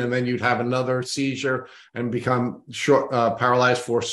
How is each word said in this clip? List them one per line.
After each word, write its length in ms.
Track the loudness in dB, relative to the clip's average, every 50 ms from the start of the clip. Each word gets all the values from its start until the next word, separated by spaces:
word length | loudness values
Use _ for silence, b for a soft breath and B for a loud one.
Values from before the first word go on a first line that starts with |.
and 80 | -2 0
then 100 | 0 0 0
you'd 200 | -2 -2 0 0 0
have 100 | 0 0 0 0
another 340 | -2 -2 0 -2 -2 -2 -4 -4 -4
seizure 440 | -4 -4 -4 -4 -2 -2 -2 -2 -4 -6 B B B B B B
and 80 | -6 -4 -4
become 340 | -4 -2 0 0 0 0 0 -2 -6 -10 -14 -16
short, 340 | -12 -2 2 4 4 4 4 2
uh, 180 | 0 2 2 2 2 2
paralyzed 400 | 2 2 4 4 4 4 2 0 0 -2
for 120 | -2 0 0 0